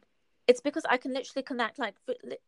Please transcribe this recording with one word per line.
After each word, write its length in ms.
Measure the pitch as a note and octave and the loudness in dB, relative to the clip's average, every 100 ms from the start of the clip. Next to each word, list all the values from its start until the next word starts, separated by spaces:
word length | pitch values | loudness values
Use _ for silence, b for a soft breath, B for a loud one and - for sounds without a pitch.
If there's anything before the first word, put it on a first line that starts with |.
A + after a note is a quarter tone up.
| _ _ _ _ - | _ _ _ _ 4
it's 140 | B3 | 4
because 240 | C#4+ D#4+ - | 4 -2 2
I 60 | B3+ | 2
can 180 | C4+ | 2
literally 300 | C4 C#4 C4+ | -6 -4 -6
connect, 340 | B3+ B3 A3 B3+ | -6 -4 -4 -2
like, 180 | A3+ - - | -6 -6 -8
f-, 80 | - | -8
li-, 140 | - - | -6 -12